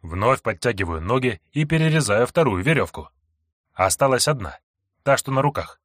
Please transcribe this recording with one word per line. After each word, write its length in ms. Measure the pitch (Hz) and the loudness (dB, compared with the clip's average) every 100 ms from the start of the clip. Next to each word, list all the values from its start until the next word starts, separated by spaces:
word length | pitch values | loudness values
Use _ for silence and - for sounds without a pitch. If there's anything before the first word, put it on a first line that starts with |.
Вновь 400 | 85 87 110 131 | -8 0 0 0
подтягиваю 580 | - 92 123 101 90 82 | -2 -4 -4 -2 -4 -4
ноги 400 | 85 131 127 107 _ | -2 -2 -2 -6 _
и 120 | 147 | -4
перерезаю 600 | 151 160 160 156 107 101 120 | -2 0 2 0 2 2 2
вторую 360 | - 147 92 | 2 2 2
веревку. 480 | 110 151 92 - - _ _ _ _ _ _ | 0 0 -2 -8 -18 _ _ _ _ _ _
Осталась 560 | - 95 - 135 123 - | 0 0 2 2 2 0
одна, 300 | 143 82 - _ _ _ _ | -2 -6 -12 _ _ _ _
та, 140 | - 135 | 0 0
что 140 | - | 2
на 120 | 135 | 0
руках. 380 | 143 143 80 - | 0 -2 -8 -16